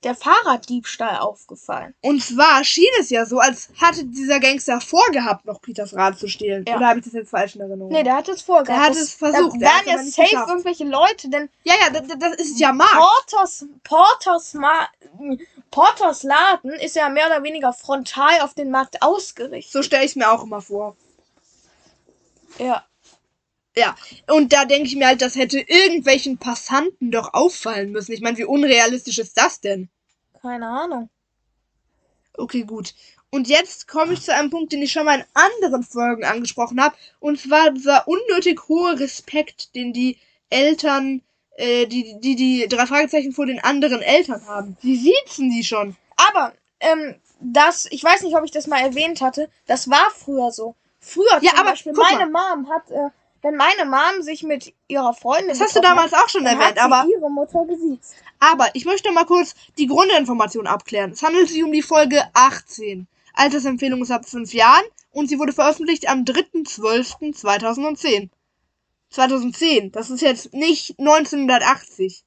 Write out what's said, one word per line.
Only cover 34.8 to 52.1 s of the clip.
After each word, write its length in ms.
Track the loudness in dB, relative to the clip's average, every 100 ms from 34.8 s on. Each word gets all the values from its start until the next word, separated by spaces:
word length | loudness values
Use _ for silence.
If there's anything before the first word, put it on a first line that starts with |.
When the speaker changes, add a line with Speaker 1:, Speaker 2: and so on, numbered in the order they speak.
Speaker 2:
ich 100 | -4
schon 140 | -2 0
mal 140 | 0
in 60 | -2 2
anderen 480 | 2 2 -4 -2
Folgen 400 | -6 -4 -4 -2
angesprochen 580 | -4 -4 -6 -6 -4 0
hab. 160 | 0 0 _ _
Und 200 | -6 -6
zwar 300 | 2 4 4
dieser 360 | 2 2 2 2
unnötig 600 | -4 0 0 0 -2 -2
hohe 320 | 0 0 -2
Respekt, 760 | -6 -8 -8 -4 -4 -8 -16 -10
den 180 | -8
die 240 | -4 -4 -4 _ _ _
Eltern, 720 | 0 2 2 0 -2 -2 -6 _ _ _ -8
äh, 280 | -2 0 0
die, 320 | -4 -8 -6
die, 160 | -4 0
die 320 | 2 0 -2
drei 180 | -2 0
Fragezeichen 460 | 0 0 0 -2
vor 120 | -4 -6
den 140 | -2
anderen 380 | -2 0 0 -2
Eltern 440 | 2 2 2 -6 -10
haben. 300 | -12 -12 -8
Die 140 | -2 0
siezen 560 | 2 2 0 -4 -2
die 120 | -2
schon. 320 | -4 -4 -6 -8 _ 2 2
Speaker 1:
Aber, 240 | 2 -4 -8 _ _
ähm, 360 | 0 0 -2 -12 _ _
das, 460 | -2 2 2 2 -8
ich 120 | -4
weiß 180 | 2 2
nicht, 120 | 2 -2
ob 80 | -2
ich 60 |
das 140 | -8 -4
mal 140 | -2
erwähnt 420 | -2 -2 -4 -2
hatte, 280 | -4 -4 -8 _ _
das 200 | -4 2
war 200 | 4 4 0
früher 360 | -8 -4 -4
so. 220 | -4 -14 -14 _ _
Früher 380 | -14 0 4 4
Speaker 2:
Ja, 100 | 4
Speaker 1:
zum 80 | 4
Speaker 2:
aber 100 | 2
Speaker 1:
Beispiel, 220 | 0 -4
Speaker 2:
guck 100 | 2
mal. 100 | 4